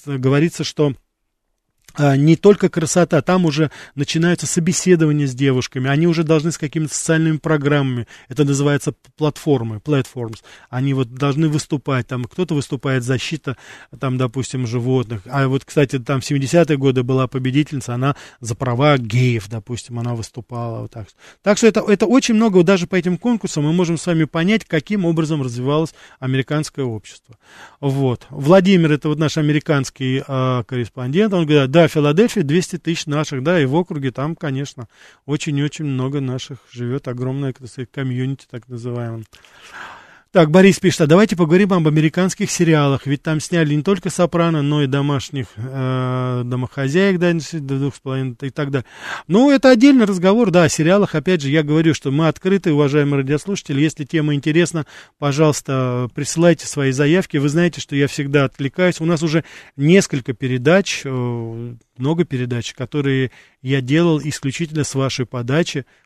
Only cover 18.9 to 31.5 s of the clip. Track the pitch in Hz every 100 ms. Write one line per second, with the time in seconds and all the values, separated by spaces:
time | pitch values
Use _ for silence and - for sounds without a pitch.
18.9 | 139 113 123 127 117 101 113 - - -
19.9 | 120 117 117 107 - - 120 117 113 113
20.9 | 113 101 _ - - 196 208 226 214 -
21.9 | 202 220 262 254 220 226 185 170 196 175
22.9 | 185 175 175 247 226 - 160 147 175 170
23.9 | 165 180 165 156 165 175 220 - 156 -
24.9 | 208 170 165 156 156 131 117 131 151 160
25.9 | - - - 131 135 - 151 151 - 131
26.9 | 107 - - _ _ _ - - - 143
27.9 | 135 131 113 - 147 143 190 185 185 160
28.9 | 147 156 151 151 160 151 147 - 147 127
29.9 | - 131 131 - 131 131 127 - 127 113
30.9 | - 123 160 220 185 151